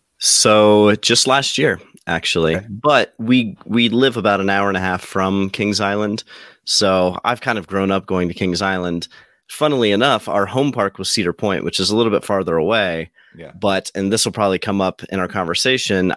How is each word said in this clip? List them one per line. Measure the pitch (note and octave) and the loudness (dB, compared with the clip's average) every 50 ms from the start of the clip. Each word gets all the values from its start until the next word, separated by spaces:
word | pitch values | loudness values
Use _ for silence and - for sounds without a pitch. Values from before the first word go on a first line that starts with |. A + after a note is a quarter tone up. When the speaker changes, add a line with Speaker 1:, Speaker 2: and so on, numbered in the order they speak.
| _ _ _ - | _ _ _ -4
Speaker 1:
So | - - - - - A#2+ G#2+ G#2+ G#2+ G#2+ G#2 G#2 G#2 G#2 G#2 | -2 0 2 4 4 6 6 6 8 6 6 6 6 4 4
just | G#2 - - A#2 A#2 - | 2 2 0 2 2 2
last | C3+ C3 C#3 C3+ - - - | 2 2 2 0 0 -2 0
year, | D3+ D3 G2 - - _ _ - - | 0 0 0 -2 -6 _ _ -14 -6
actually. | - E2+ E2 - - - F2 E2 D#2+ D#2+ | -4 -4 -2 -2 -2 -2 0 0 0 0
Speaker 2:
Okay. | E2 G#2 A#2 | -2 -4 -8
Speaker 1:
But | G2 G#2+ - D3 D3 B2+ G#2 - _ - | -12 -4 0 2 2 2 2 0 _ -8
we, | A2+ A2+ B2+ B2+ A#2 G#2 F#2+ - - | 0 2 2 2 2 0 -6 -12 -8
we | - G#2 A#2+ A#2 A#2 | -2 0 0 0 2
live | A2 A#2+ C3 C3+ A#2+ | 2 2 2 2 2
about | A#2+ F#2+ G#2+ G2+ G2 | 2 0 2 2 2
an | F#2+ G2 | 2 2
hour | G2 G2 G2+ G2+ | 2 2 2 0
and | G2 F#2 | 0 0
a | |
half | F#2 F#2 F2+ F2+ - | -2 -2 -2 -4 -6
from | - - G2 F#2+ F#2+ G2 G2 G2 G2 | -6 -4 -2 0 0 0 0 -2 -2
Kings | - - G#2 G#2 G2+ - | -4 -4 -2 -2 -2 -2
Island. | G2+ G2 G2+ G#2 G#2+ G#2 G#2 A2 - - - - - - - _ - | -2 -2 -2 -2 -2 -4 -4 -6 -10 -14 -18 -20 -20 -20 -20 _ -8
So | - - - G#2 G2 F#2+ F#2 F2+ F2+ F2+ F2 - | -4 -2 0 2 2 2 2 2 0 -2 -2 -4
I've | A2+ B2 A#2+ - | -4 -4 -4 -4
kind | C3 A#2 G#2+ | -4 -4 -4
of | F2+ | -4
grown | - F#2+ G2 G2 F#2+ | -4 -4 -2 0 0
up | F#2+ F#2+ F#2+ | 0 -2 -2
going | - G2 F#2 F2+ F2 | -2 -2 -2 -2 -2
to | E2+ | -4
Kings | - G2+ F2+ F2 E2+ G2+ | -4 -4 -2 -2 -2 -2
Island. | F#2+ F#2+ F#2 F2+ F2+ F2 E2+ E2 - - - - _ _ _ _ - | -2 -2 -2 -4 -4 -4 -6 -8 -10 -18 -20 -20 _ _ _ _ -14
Funnily | - - D3+ D3+ D3 C3 A#2 G#2+ G2+ | -6 -2 -2 0 0 2 2 2 2
enough, | G2+ B2 C#3+ B2+ G#2+ - | 2 2 2 2 0 -2
our | - - G2+ G2 | -2 -2 0 0
home | F#2+ G2+ C3 C#3 C#3+ - | 0 0 -2 -2 0 0
park | A#2 G2+ G2 - - | -2 -2 -2 -2 -6
was | F#2+ - - | -6 -4 -2
Cedar | - F#2+ F2 E2+ | -2 -2 -2 -2
Point, | - - G#2 F#2+ E2 - | -2 -2 -2 -2 -2 -4
which | - - - | -4 -4 -4
is | F#2+ F#2 | -2 0
a | G#2 | 0
little | A2 A#2 A2+ G2+ | 2 2 2 0
bit | - - | -2 -2
farther | - G#2 G2 F#2 F2 E2 | 0 -2 -2 -2 0 0
away. | E2 D#2 F2+ A2+ A2 G2+ F2+ E2+ E2 D#2+ - _ _ _ _ - | 0 0 2 2 0 0 0 -2 -6 -8 -10 _ _ _ _ -20
Speaker 2:
Yeah. | D#2+ E2 - - - | -20 -20 -20 -12 -4
Speaker 1:
But, | - G2+ F#2+ F#2+ - - - | -2 0 0 -2 -4 -6 -6
and | F#2+ G2 G2 | -4 -2 -2
this | G#2 A2 - | 0 0 -2
will | A2+ - | -2 -2
probably | A2+ G#2 G2 F#2+ F2+ | 0 0 0 0 0
come | - - G2 G2 | -2 -2 -2 -2
up | F#2+ F#2 F2+ - - | -2 -2 -4 -6 -12
in | - - F#2+ | -8 -6 -4
our | F#2 F2 | -4 -4
conversation, | - G2+ F2+ E2 E2+ - - C3 C3 B2+ - - G#2 F#2 F#2 F#2 - | -4 -4 -4 -4 -2 -2 0 0 0 0 0 0 0 2 2 0 -2